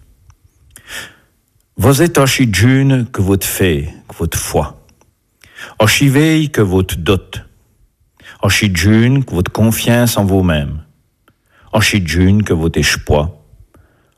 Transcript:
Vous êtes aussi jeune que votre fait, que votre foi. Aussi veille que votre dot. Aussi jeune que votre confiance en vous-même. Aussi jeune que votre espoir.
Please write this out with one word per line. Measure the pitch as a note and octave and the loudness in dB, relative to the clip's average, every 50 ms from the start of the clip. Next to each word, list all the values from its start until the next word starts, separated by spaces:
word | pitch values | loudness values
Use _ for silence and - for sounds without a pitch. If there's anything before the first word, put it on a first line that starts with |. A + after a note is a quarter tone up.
| _ _ _ _ _ _ _ _ _ _ _ _ _ _ - - - - - - - - - _ _ _ _ _ _ _ _ _ _ _ _ | _ _ _ _ _ _ _ _ _ _ _ _ _ _ -20 -20 -20 -18 -16 -16 -16 -18 -20 _ _ _ _ _ _ _ _ _ _ _ _
Vous | - F#2+ C3 C#3 B2+ | 0 2 2 4 4
êtes | E3+ E3+ E3+ D3+ | 2 2 2 2
aussi | C3+ B2+ - - C3+ A2+ | 0 0 0 0 0 0
jeune | F#2+ F2+ A2 B2+ C3 C3+ C3+ C3+ C3 B2+ A#2 | 2 2 2 4 4 4 2 2 2 0 -2
que | - - - | -4 -4 -4
votre | F#2+ F#2 G2 F#2 - | 0 0 0 0 -2
fait, | - - - G2 F2+ D2+ C#2+ D2 D2+ - - - - | -4 -4 -2 0 0 0 -2 -4 -8 -12 -16 -20 -20
que | - | -10
votre | - E2 D#2+ - - | -8 -6 -6 -6 -6
foi. | - - - D#2+ C#2+ C#2 - - _ _ _ _ _ _ _ _ _ _ _ _ - - _ - - - - - | -6 -4 -4 -4 -4 -4 -8 -16 _ _ _ _ _ _ _ _ _ _ _ _ -20 -20 _ -20 -20 -10 -2 0
Aussi | A2 G#2+ - - C#3+ C#3 | 0 0 2 2 2 2
veille | B2+ D3 D#3 D#3+ D#3+ D#3 D#3 C#3+ | 4 4 2 2 2 0 0 -2
que | - - | 0 0
votre | G#2+ F#2 F2+ F#2 F#2 - - F2 | 0 0 0 0 0 -2 -4 -4
dot. | D#2+ G2+ G2 F2+ - - - - - - _ _ _ _ _ _ _ _ _ _ _ _ _ _ - - - - | -2 -2 -2 -2 -4 -8 -16 -18 -18 -18 _ _ _ _ _ _ _ _ _ _ _ _ _ _ -20 -20 -8 -4
Aussi | - G#2 F#2+ - A2 G2+ F2+ | -2 -2 0 0 0 0 0
jeune | E2 F2 G#2 A2 A2+ A#2 B2 C3+ C#3 C3 | 0 2 4 4 4 4 4 2 0 0
que | - - | -2 -4
votre | E2+ - - | -4 -4 -2
confiance | - - A2 A2+ A2 - - A#2+ A#2 A#2+ A#2+ A#2 - G#2+ | -2 0 0 0 0 0 0 0 2 2 2 0 0 0
en | G2+ | 0
vous-même. | F#2 F#2+ G2 F#2 F2 D#2 D2 C#2+ C#2 C#2+ D2+ - - _ _ _ _ _ _ _ _ _ _ _ _ _ _ _ - | 0 2 2 2 0 0 -2 -2 -6 -8 -10 -14 -16 _ _ _ _ _ _ _ _ _ _ _ _ _ _ _ -6
Aussi | - A2+ G#2 - - G#2 F2 | -2 -2 0 0 0 -2 -2
jeune | D#2 D#2 F2 F#2 F#2+ G2+ G#2+ | -2 0 2 2 4 4 2
que | G2+ - | 2 0
votre | F2 D#2+ D#2+ E2 - D#2 | -2 -2 -2 -2 -2 0
espoir. | D2 - - - - - D2+ D2 D2+ F2 - - _ _ _ - - _ _ _ _ _ _ _ _ _ _ | -2 -2 -2 -4 -2 0 0 0 0 -2 -6 -12 _ _ _ -20 -20 _ _ _ _ _ _ _ _ _ _